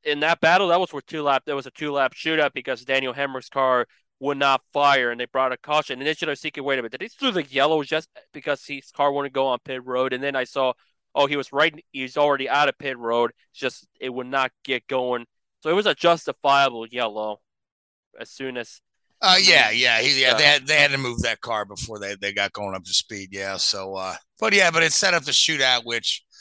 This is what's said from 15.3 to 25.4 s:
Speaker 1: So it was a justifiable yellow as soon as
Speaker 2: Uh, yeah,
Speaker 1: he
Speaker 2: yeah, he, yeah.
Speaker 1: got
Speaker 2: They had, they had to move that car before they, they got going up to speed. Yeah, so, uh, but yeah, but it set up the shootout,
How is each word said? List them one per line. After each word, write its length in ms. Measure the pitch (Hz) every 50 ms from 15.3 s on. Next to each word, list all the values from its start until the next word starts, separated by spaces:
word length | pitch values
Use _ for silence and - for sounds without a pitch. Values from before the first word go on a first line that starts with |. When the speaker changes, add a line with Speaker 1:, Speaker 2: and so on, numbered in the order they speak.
| _ _ _ _ _ _
Speaker 1:
So 80 | - 156
it 40 | 175
was 120 | 202 208
a 80 | 202 147
justifiable 920 | - - 170 170 160 - 151 127 _ - 139 139 139 139 131 120 113 113
yellow 540 | 113 123 123 120 107 104 107 107 107 104 _ _ _ _ _ _ _ _ _ _ _ _ _ _ _ _ -
as 100 | 113 -
soon 260 | - - 135 131 123
as 240 | 123 117 - - - _ _ _ _ _ _ _ -
Speaker 2:
Uh, 160 | - 185 185 190
yeah, 300 | 190 185 170 139 120 107
Speaker 1:
he 120 | 110 120 127
Speaker 2:
yeah, 160 | 123 117 113
he, 220 | 117 143 139 135
yeah. 100 | 131 127
Speaker 1:
got 60 | 117 127
Speaker 2:
They 60 | 151
had, 220 | 147 147 139 131
they 80 | 147 156
had 140 | 147 143 143
to 60 | 139
move 240 | 135 131 123 117 120
that 200 | 123 117 107 -
car 240 | - 117 113 107 101
before 340 | 98 101 - - 113 110 101
they, 160 | 101 98 101
they 160 | 95 101 101 101
got 200 | 101 101 98 -
going 220 | 104 104 98 95
up 80 | 95 87
to 100 | 92 90
speed. 360 | - - - 110 98 98 92
Yeah, 260 | 95 98 98 98 98
so, 380 | 92 - - - 98 95 95 95
uh, 200 | 95 92 92 - - _ _ _ -
but 140 | 214 220 196
yeah, 180 | 196 185 170
but 120 | 160 165 165
it 100 | 156 -
set 200 | - 208 185 175
up 80 | 165 131
the 80 | -
shootout, 500 | - -